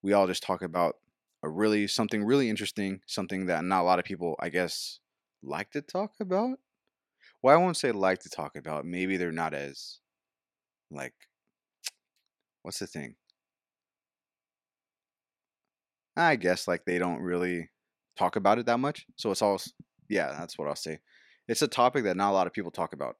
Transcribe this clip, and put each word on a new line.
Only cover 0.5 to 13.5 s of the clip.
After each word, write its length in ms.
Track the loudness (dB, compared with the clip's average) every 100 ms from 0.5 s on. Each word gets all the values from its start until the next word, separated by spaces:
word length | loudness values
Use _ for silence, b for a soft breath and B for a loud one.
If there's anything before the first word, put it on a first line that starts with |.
| -4
about 340 | -2 0 0 0 _ _ _ _
a 60 | -10
really, 380 | 0 2 2 0
something 360 | -2 -2 -2
really 280 | 2 2 2
interesting, 500 | -2 -6 -4 -6 -6 -8
something 400 | -8 -6 -4 -2
that 180 | -2
not 160 | 2 2
a 20 |
lot 160 | 4 2
of 60 |
people, 320 | 2 -4 -4 -4
I 120 | -4
guess, 500 | -2 -2 -4 -10 -14 _ _ _ _
like 280 | -10 -8 -6
to 100 | -8
talk 320 | -6 -6 -6 _
about. 380 | -2 0 0 -4 _ _ _ _ _ _ b b
Well, 140 | 6
I 40 | 8
won't 200 | 8 2
say 140 | 0
like 260 | 2 2 2
to 80 | -2
talk 280 | -10 -10 -10
about. 280 | -8 -8
Maybe 320 | -6 -4 -2 0
they're 160 | -2
not 220 | -2 -4
as, 460 | -4 -8 -10 -16 -18 _ _ _ _ _ _ _ _ _
like, 240 | -12 -12 _ _ _ _ _ _ _ -14 _ _ _ _ _ _ _
what's 180 | -12 -8
the 80 | -8
thing? 300 | -8 -12 -14 _ _ _